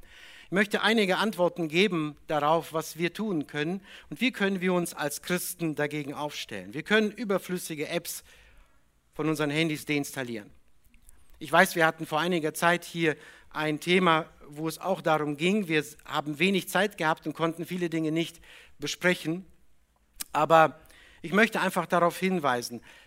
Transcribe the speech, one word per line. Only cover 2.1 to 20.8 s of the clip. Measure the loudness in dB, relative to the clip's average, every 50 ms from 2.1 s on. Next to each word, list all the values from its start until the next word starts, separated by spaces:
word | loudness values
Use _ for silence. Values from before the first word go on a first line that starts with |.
| -6 -10 -6 -4
darauf, | -2 2 2 2 2 2 0 -2
was | -6 -6 -6 -6 -4 -4
wir | -4 -4
tun | -2 -4 -4 -4 -4 -4 -4 -4
können | -4 -4 -4 -4 -4 -6 -10 -14 -20 -20 -16 -16
und | -6 -2
wie | -2 -2
können | 0 0 0 0 0 0
wir | 0 2 2
uns | 2 0 -2 -4
als | -6 -6 -6 -6 -6
Christen | -4 -4 -4 -2 -4 -6 -6 -4 -4 -4 -2
dagegen | -2 -4 -4 -4 -6 -8 -8 -8
aufstellen. | -8 -8 -8 -8 -10 -10 -10 -10 -12 -10 -10
Wir | -12 -10 -2
können | 2 2 2 2 0
überflüssige | -2 -6 -4 -2 -2 -2 -2 -4 -6 -6 -6 -8 -8 -8 -6 -4
Apps | -4 -6 -6 -6 -10 -12 -14 -20 -20 -20 -20 -20 -20 -20 -20 _ _ _ _ _ _ _ _ _
von | _ -4 -2 -2
unseren | 0 0 -2 -2
Handys | 0 0 -2 -2 -4 -6 -4
deinstallieren. | -4 -2 -2 -2 -4 -6 -8 -8 -8 -8 -10 -12 -16 -20 -20 _ -20 -20 _ _ _ -20 _ _ -20 -20 -20 -20 -20 -18 -16
Ich | -4 4
weiß, | 6 6 6 6 4
wir | 2 2
hatten | 2 2 -2 -6
vor | -4 -2 0
einiger | 0 0 0 0 0 -2
Zeit | -2 2 2 2 2 2 -2
hier | -6 -4 0 0 0 0 -2 -8 -18 -20 -20 -20 -12
ein | -8 -4 -2 -2 -4 -2
Thema, | 0 2 2 4 6 4 4 4 0 -4 -12 -20 -20 -16
wo | -10 -6 -6
es | -6 -6 -6
auch | -4 -4 -4 0
darum | 0 0 2 2 0 -2 -2
ging, | -2 0 0 0 0 0 0
wir | 0 -2
s-, | -2 -2 -10 -18 -12
haben | -6 -4 -4 -4 -4 -2 0
wenig | 2 2 2 0 -2 0
Zeit | 0 0 0 0 -2 -2
gehabt | 0 0 0 -2 -4 -8
und |
konnten | -4 -2 -2 -2 -2 -4 -8
viele | -8 -4 -4 -4 -4
Dinge | -2 -2 -2 -2
nicht | -2 -2 -2 -4 -8 -16 -20 -20 -20 -20 -20 -20 -14 -10
besprechen. | -8 -8 -6 0 0 0 0 0 -2 -6 -6 -6 -8 -14 -20 _ -20 -20 _ _ _ _ _ _ _ _ _ -16 -12 -4
Aber | 0 0 4 6 8 8 8 6 2 -4